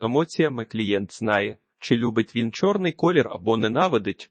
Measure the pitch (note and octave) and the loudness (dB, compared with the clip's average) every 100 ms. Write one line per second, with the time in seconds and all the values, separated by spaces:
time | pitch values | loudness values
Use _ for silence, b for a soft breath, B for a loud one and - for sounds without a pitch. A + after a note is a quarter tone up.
0 | A2+ C#3 E3 - D#3 A#2+ A2+ A2 G2+ G2+ | 0 0 0 0 0 0 -6 -4 0 0
1 | G2+ - G#2+ G2+ G#2 A2+ _ _ - A#2+ | -2 -6 0 0 0 -6 _ _ 0 0
2 | A#2+ A2+ A2 A#2 A#2 - F#3+ G#3 F3+ - | 2 0 -2 -2 -4 0 0 0 -2 0
3 | E3+ F3 A2+ - G2+ A2+ A2+ B2 F#3 B2 | 0 2 0 -2 0 2 2 2 2 0
4 | G2 - - | -2 -8 -10